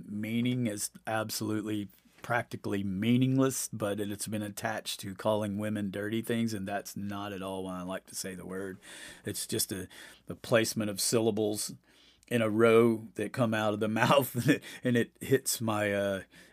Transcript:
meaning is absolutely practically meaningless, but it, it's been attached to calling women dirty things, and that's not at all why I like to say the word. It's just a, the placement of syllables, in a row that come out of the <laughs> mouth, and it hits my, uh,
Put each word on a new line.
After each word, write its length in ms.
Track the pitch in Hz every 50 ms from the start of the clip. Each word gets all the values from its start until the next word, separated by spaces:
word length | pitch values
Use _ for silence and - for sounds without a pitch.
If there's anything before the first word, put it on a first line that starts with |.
| 90 -
meaning 580 | 101 104 107 107 113 117 120 123 127 127 123 113
is 240 | 104 101 - - - - _ -
absolutely 800 | 110 110 110 110 - - 110 107 107 110 101 107 107 104 101 98 - _ _ _ _ -
practically 600 | - - 120 120 110 - - 104 - 107 104 101 101
meaningless, 880 | 101 92 92 104 113 120 123 131 131 131 131 135 135 131 - - -
but 300 | - 110 110 101 101 104
it, 100 | 104 101
it's 160 | 104 101 - -
been 140 | 107 107
attached 580 | 104 104 98 - - 113 110 104 - - - -
to 140 | - 101 98
calling 420 | - - 110 110 104 107 104 98 101
women 320 | 107 107 107 107 104 98
dirty 320 | 92 101 101 104 113 113
things, 320 | 113 - 117 113 117 113 110
and 140 | 101 95 98
that's 300 | 101 98 - - - -
not 340 | 101 101 101 101 101 104
at 100 | 101 92
all 220 | 95 95 95 95 95
why 160 | 95 92 92
I 40 | 90
like 240 | 90 95 92 - -
to 80 | -
say 200 | - - 98 92
the 100 | 90 87
word. 320 | 90 92 95 98 95 95 95 - - - - - - - - -
It's 240 | 107 101 - - -
just 240 | - 110 - -
a, 160 | 104 95 90 - - - - - - - _ -
the 80 | -
placement 540 | - - - 127 113 113 - - 113 107 104
of 100 | 101 95
syllables, 720 | - - - 117 110 113 104 107 110 104 107 104 - - - - _ _ _ _ _ _ _ _ _ _
in 120 | 120 120
a 80 | 113 110
row 580 | 104 110 117 117 113 113 117 120 113 110 110 113 -
that 180 | - 104 101 -
come 200 | - 127 110 110
out 200 | 107 107 110 104
of 60 | 104
the 80 | 110 107
<laughs> 140 | 110 113 120
mouth, 460 | - 147 - 131 - - 123 110 131 139 104 - - - - -
and 120 | 127 120
it 160 | 120 113 - _ _
hits 400 | - 98 135 131 - - - -
my, 320 | 113 110 107 104 104 104
uh, 300 | 101 101 101 101 98 95 90 - - - - -